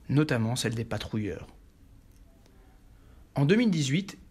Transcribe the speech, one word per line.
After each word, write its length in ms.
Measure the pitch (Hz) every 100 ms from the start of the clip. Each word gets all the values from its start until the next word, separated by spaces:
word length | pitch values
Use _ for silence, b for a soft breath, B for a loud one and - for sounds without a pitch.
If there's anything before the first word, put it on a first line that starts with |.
| -
notamment 460 | 135 151 123 110 123
celle 200 | 113 113
des 100 | 113
patrouilleurs. 640 | 107 - 113 101 78 - - - - - - - - - - b b b b b b b b b -
En 100 | 143
deux 100 | 214
mille 160 | 240
dix-huit, 460 | 165 131 156 202 - -